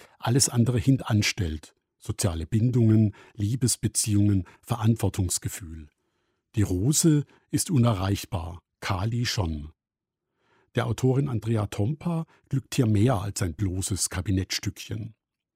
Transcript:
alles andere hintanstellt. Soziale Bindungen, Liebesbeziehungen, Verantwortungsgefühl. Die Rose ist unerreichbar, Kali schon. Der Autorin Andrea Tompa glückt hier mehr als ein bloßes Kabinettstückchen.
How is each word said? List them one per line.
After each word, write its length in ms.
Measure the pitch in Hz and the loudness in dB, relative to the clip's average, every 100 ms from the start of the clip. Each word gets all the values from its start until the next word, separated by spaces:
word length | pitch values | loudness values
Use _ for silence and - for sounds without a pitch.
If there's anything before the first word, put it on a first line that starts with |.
| - _ | -20 _
alles 300 | - 131 - | 0 2 2
andere 300 | 120 117 120 | 2 2 2
hintanstellt. 960 | - 131 - 107 - - 85 78 - _ _ _ | 2 2 2 2 2 0 -4 -4 -10 _ _ _
Soziale 480 | - - 95 82 80 | -10 -2 -2 -2 -2
Bindungen, 680 | 110 120 120 113 110 107 - - | 2 2 4 6 6 4 0 -12
Liebesbeziehungen, 1080 | - 101 113 120 - 110 - - 101 104 98 90 - | -6 -4 0 -2 0 -2 -2 0 2 4 2 -2 -12
Verantwortungsgefühl. 1300 | - 117 113 113 95 - 90 - - - 80 80 76 _ _ _ _ _ _ | -8 0 2 2 0 0 -2 -2 -6 -10 -12 -16 -18 _ _ _ _ _ _
Die 80 | - | -2
Rose 640 | 95 90 110 156 170 147 139 _ _ | 0 0 0 2 4 2 0 _ _
ist 200 | 151 - | -4 0
unerreichbar, 920 | 151 117 101 95 98 - 87 85 87 _ _ | 2 2 2 -2 -4 -4 -8 -8 -14 _ _
Kali 440 | - 92 107 117 | -6 -4 -2 -2
schon. 480 | 123 - 85 78 76 - _ _ _ _ _ _ _ _ _ | -2 -2 -4 -4 -10 -18 _ _ _ _ _ _ _ _ _
Der 120 | - 120 | -4 -4
Autorin 420 | 110 127 131 143 | 0 0 2 0
Andrea 380 | 117 113 113 104 | -4 -2 -2 -2
Tompa 600 | - 104 151 175 165 160 _ _ | -2 -2 -2 -4 -4 -6 _ _
glückt 240 | 131 - | -6 -2
hier 120 | - 120 | 0 2
mehr 360 | 104 117 110 | 4 4 2
als 180 | 101 - | -4 -4
ein 120 | 92 | -4
bloßes 560 | 78 98 92 95 95 - | -2 -4 -2 -4 -4 -4
Kabinettstückchen. 1040 | - 87 95 90 - 104 - - 101 110 - _ _ _ | -4 -2 -2 -2 -6 -6 -10 -10 -10 -10 -16 _ _ _